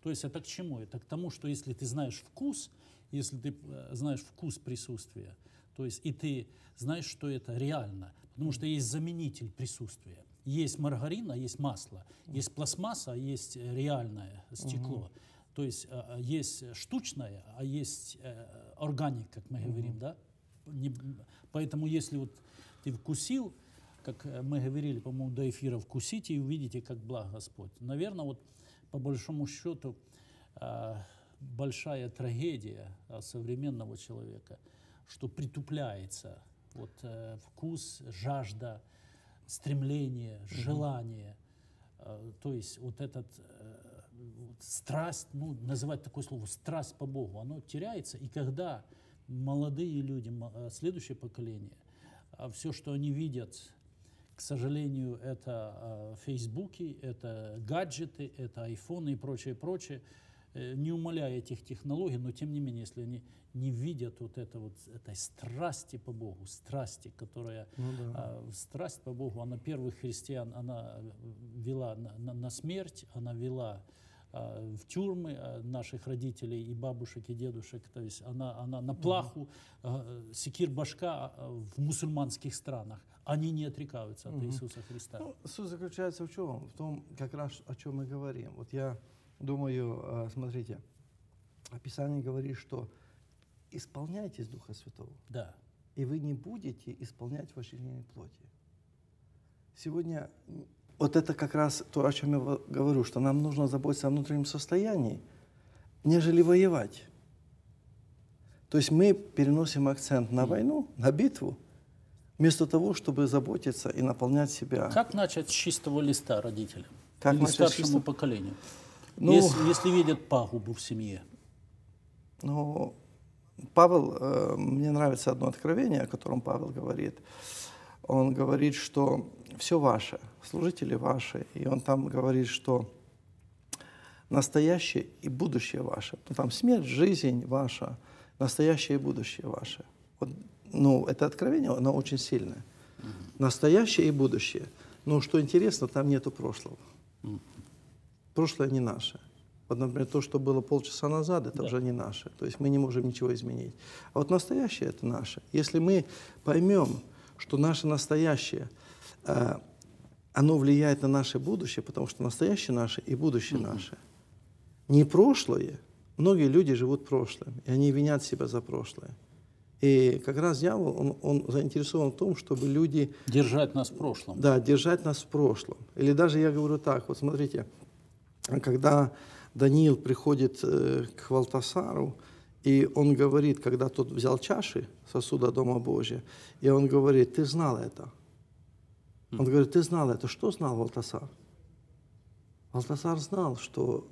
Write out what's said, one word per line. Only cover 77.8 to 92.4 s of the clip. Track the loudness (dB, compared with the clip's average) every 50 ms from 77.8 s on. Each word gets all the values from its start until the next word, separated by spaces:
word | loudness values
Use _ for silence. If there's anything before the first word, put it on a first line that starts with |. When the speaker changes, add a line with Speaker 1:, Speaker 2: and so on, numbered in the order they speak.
| -18 -18
Speaker 1:
то | _ -14
есть | -12 -12 -14 -14 -14
она, | -12 -10 -8 -8 -10 -10 -10
она | -10 -10 -8 -8
на | -6 -8 -8
Speaker 2:
Мгм. | -2 0
Speaker 1:
плаху, | 2 2 2 0 -4 -10 -14 -14 -14 -16 -20 -20 -20 -20 _ -8
а, | -8 -8 -8 -8 -12 -14 -14 -16 -14 -12
секир | -10 -10 -10 -4 -2 -2 -2
башка, | -2 -4 -6 -8 -8 -6 -6 -6 -6 -6 -8 -12 -12
а, | -14 -14 -14
в | -12 -12 -12 -12 -6 -4
мусульманских | -4 -2 -2 -4 -4 -4 -4 -4 -4 -4 -6 -10 -10 -10 -12
странах. | -10 -12 -10 -12 -12 -12 -14 -16 -18 -20 _ _ _ _
Они | -4 -4 -2 -2 -2 -4
не | -4 -6
отрекаются | -6 -8 -10 -12 -12 -12 -12 -12 -12 -14 -16 -16 -12
от | -10
Speaker 2:
Мгм. | -8 -6
Speaker 1:
Иисуса | -6 -8 -8 -10 -12 -14 -16 -18
Христа. | -16 -16 -16 -16 -16 -14 -14
Speaker 2:
Ну, | -14 -14 -16 _ -18
суть | -18 -14 -12 -12 -12
заключается | -10 -10 -12 -12 -8 -6 -6 -6 -6 -8 -12
в | -12
чём? | -8 -8 -8 -8 -8 -10 -12 -16
В | -14
том, | -12 -10 -8 -8 -10 -12 -18 -14 -12
как | -12 -10 -10
раз | -10 -10 -10 -10 -14 -14
о | -14 -14
чём | -12 -12 -10 -8
мы | -8 -8
говорим. | -8 -10 -10 -10 -10 -10 -12 -14 -14 -14
Вот | -16 -16 -10 -8
я | -6 -6 -6 -8 -10 -14 _ _ _ _ _ _ _
думаю, | -8 -6 -4 -4 -4 -4 -4 -4 -4 -6 -6 -8 -10
э, | -8 -8 -8 -8 -8 -8
смотрите, | -10 -10 -8 -8 -8 -10 -10 -12 -16 -16 _ _ _ _ _ _ _ _ _ _ _ _ _ _ _ _ -18 -18 -14 _
Писание | -14 -8 -6 -6 -4 -4 -4 -4
говорит, | -6 -6 -6